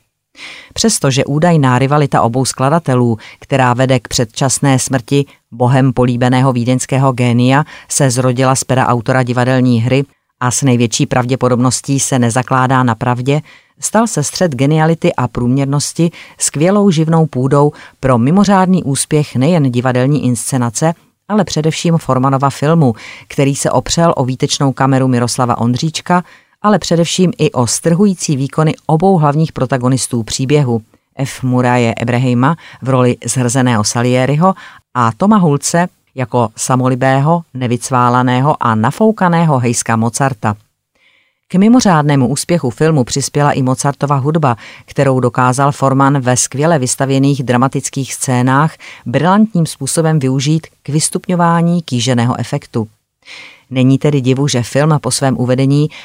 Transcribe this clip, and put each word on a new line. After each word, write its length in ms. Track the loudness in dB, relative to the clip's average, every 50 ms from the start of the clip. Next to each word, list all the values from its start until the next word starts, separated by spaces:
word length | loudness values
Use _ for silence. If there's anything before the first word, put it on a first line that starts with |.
| _ _ _ _ _ _ _ -20 -20 -20 -20 -20 -20 -14 -6
Přestože 520 | -2 -2 0 0 0 0 0 0 0 -2
údajná 540 | -2 0 0 2 4 4 4 4 4 2 2
rivalita 420 | 2 2 2 2 0 2 2 0
obou 240 | 0 0 0 -2 -2
skladatelů, 720 | -4 -4 -2 -2 0 0 0 0 0 0 2 2 0 0 -2 -6 -12 -20 -20
která 340 | -10 -4 -2 0 2 2 2
vede 260 | 2 2 0 0 0
k 80 | -2 -4
předčasné 720 | -4 -4 -4 -4 -4 -4 -2 -2 -2 0 0 2 0 0
smrti 460 | 0 -2 -4 -4 -4 -2 -2 -2 -2 -2 -6 _ _ _
bohem 420 | -6 -2 0 2 2 2 2 2 2
políbeného 600 | 0 0 0 0 0 0 0 2 2 2 2 0
vídeňského 580 | 0 0 0 -2 -2 -2 -2 -2 0 0 0
génia, 540 | 0 0 0 0 2 2 2 2 2 2 0 -2 -8 -18 -14 -8
se 220 | -2 0 0 0
zrodila 440 | 0 0 0 0 0 0 0 0 0
z 80 | 0 -2
pera 240 | -2 0 0 0 0
autora 360 | 0 -2 0 0 0 0 0
divadelní 580 | 0 0 0 0 2 2 2 2 2 2 2
hry 240 | 2 2 0 0 0 -2 _ _ _ _ _ -6
a 120 | -4 -4
s 100 | -2 0
největší 440 | 0 2 2 2 2 0 0 -2 -2
pravděpodobností 960 | 0 0 -2 -2 -2 -2 -2 0 0 0 2 0 0 0 -2 -4 -4 -4 -2
se 200 | -2 -2 0 0
nezakládá 640 | 0 0 0 -2 -2 -2 0 0 0 2 2 2 2
na 120 | 2 0
pravdě, 460 | -2 -2 -2 -2 -2 -2 -2 -2 -2 -2 -6 -14 -20 _ _ _ _
stal 280 | -8 -2 0 0 0 0
se 160 | 0 -4 -4
střet 280 | -4 -2 -2 -2 -2 0
geniality 580 | 0 0 2 2 2 2 2 0 0 0 -2 -2
a 140 | -2 -4 -4
průměrnosti 840 | -4 -2 -2 0 0 0 0 0 -2 -2 -4 -4 -2 -2 -2 -2 -2 -6 -18 -20 -12 -8
skvělou 540 | -6 -6 -2 0 0 2 2 4 4 4
živnou 340 | 2 2 2 2 2 2 2
půdou 460 | 2 0 -2 0 2 2 4 2 2 0 -4 -14 -20 -12 _
pro 180 | -2 0 2 2
mimořádný 640 | 2 2 2 2 4 4 4 2 4 2 2 0 0
úspěch 520 | -2 -4 -4 -4 -2 0 0 0 0 -2
nejen 360 | 0 0 2 2 2 2 0
divadelní 540 | 0 0 0 0 0 0 2 2 0 0 0
inscenace, 680 | 0 -2 -2 -4 -4 -4 -2 -2 -2 -4 -2 -2 -2 -2 -4 _ _ _ _ _ -4
ale 160 | -2 -2 -2
především 540 | -2 -2 -2 -2 -2 -2 -2 -2 0 0 0
Formanova 520 | 0 0 -2 0 0 0 0 0 0 -2
filmu, 460 | -2 -2 -2 0 2 4 2 2 0 -2 -8 -20 -20 -20 -20 -8
který 280 | -4 -2 0 0 0
se 160 | -2 -2 -2
opřel 420 | -2 -2 -2 -2 0 0 2 2 2 0
o 80 | -2
výtečnou 460 | -4 -4 -4 -4 -4 -2 -2 -2 -2
kameru 360 | 0 0 0 0 2 2 2 2
Miroslava 500 | 0 0 0 -2 -2 -2 -2 -2 -2 0
Ondříčka, 640 | 0 -2 -2 -2 -2 -4 -6 -6 -4 -2 -2 -2 -2 -4 -12 -20 _ _ _ _
ale 180 | -2 0 0 0
především 520 | 0 0 0 0 0 0 0 0 0 0 0 0
i 140 | -2 -2
o 160 | 0 0 -2 -2
strhující 720 | -2 -2 -2 0 2 2 2 2 0 -2 -4 -4 -2 -2
výkony 380 | -4 -4 -2 -2 0 0 -2 -4 _
obou 320 | -2 -2 0 2 2 2 2
hlavních 340 | 2 2 2 0 0 -2
protagonistů 720 | -2 -4 -4 -2 -2 -2 0 0 0 -2 -2 -4 -4 -4 -4
příběhu, 580 | -4 -6 -6 -2 0 2 2 2 2 -2 -2 -4 _ _ _ _ _ _
F. 280 | -8 -8 -8 -8 -6 -4
Muraje 500 | -2 0 0 2 2 2 2 2 0 -2 -2
Ebrahima 580 | -4 -2 -2 0 0 0 0 2 2 0 0 -2 -6 -16 -20 -12
v 80 | -6 -2
roli 280 | 0 2 2 2 0 -2 -4
zhrzeného 580 | -6 -4 -2 -2 0 0 0 0 0 0 0 -2
Salieriho 720 | -2 -2 -2 0 0 0 0 0 0 0 2 2 0 0 -2 -8 -20 -20 -20 _ _ -2
a 180 | 0 0 0 0 0
Toma 200 | 2 2 4 4
Hulce 500 | 4 2 2 0 -2 -2 0 0 -2 -2 _ _ _ _ -10
jako 340 | -8 -6 -4 -2 0 -2 -2 -4
samolibého, 880 | -6 -4 -2 0 0 0 0 0 0 0 2 2 2 2 2 0 0 -2 _ -10
nevycválaného 1040 | -6 -4 -4 -4 -4 -4 -2 0 0 2 2 2 2 2 2 2 2 2 0 0 0
a 160 | 0 0 0
nafoukaného 840 | 0 0 0 0 0 0 0 2 2 0 0 2 2 2 2 2 2
hejska 360 | 0 0 -2 -2 -2 -2 0
Mozarta. 600 | 0 0 -2 -2 -2 -2 -2 -4 -4 -4 -6 -6 -6 _ _ _ _ _ _ _ _ _ _ _ _ _ _ _ _ _ -4
K 80 | 0
mimořádnému 720 | 2 4 6 6 4 4 4 2 2 2 2 2 2 2 0
úspěchu 420 | -2 -4 -4 -2 -2 -2 -2 -2
filmu 340 | -4 0 0 0 2 0 0
přispěla 480 | -2 -2 -6 -6 -4 -2 -2 0 0
i 100 | 0 0
Mozartova 540 | 0 -2 -2 -2 -2 -4 -4 -4 -2 -2 -2
hudba, 420 | -2 0 0 -2 0 0 0 -2 -4 -6 -16 -20 -20 -20
kterou 340 | -10 -4 -2 0 2 2 2
dokázal 520 | 0 0 0 0 0 2 2 2 0 0
Forman 480 | 0 0 0 0 2 2 2 2 2 0
ve 180 | 0 0 0 0
skvěle 420 | -2 -4 -4 -2 0 0 0 0
vystavěných 640 | 0 -2 -4 -2 -2 0 0 2 2 2 0 0 0
dramatických 720 | 0 0 2 2 0 -2 -4 -6 -6 -6 -6 -6 -6 -8
scénách 600 | -8 -4 -2 0 0 2 2 2 2 2 0 -2 -6 -20 -20 -20 -16 -8
brilantním 600 | -4 -2 0 0 2 2 2 2 2 2 0 -2
způsobem 540 | -2 -4 -8 -8 -6 -2 0 0 0 0 0
využít 480 | 0 0 -2 -2 0 0 -2 -2 -4 -6 _ _ -10
k 60 | -4
vystupňování 920 | -4 -2 -2 -2 -4 -6 -6 -4 -2 0 2 2 2 2 2 0 0 -2
kýženého 580 | -2 -4 -4 -2 0 0 0 2 2 0 0 -2
efektu. 480 | -4 -6 -6 -8 -8 -6 -6 -6 -6 -6 _ _ _ _ _ _ _ -20 -20 -20 -20 -20 -20 -20 _ -8
Není 280 | -2 2 2 2 2 2
tedy 240 | 2 0 0 0
divu, 260 | 0 0 0 0 0 -2
že 160 | -2 -2 -4
film 360 | -2 -2 0 2 2 0 0
po 100 | -2 -2
svém 260 | -4 -2 -2 0 0 0
uvedení 520 | 0 0 0 0 2 2 2 2 0 -2 -4 -10 -18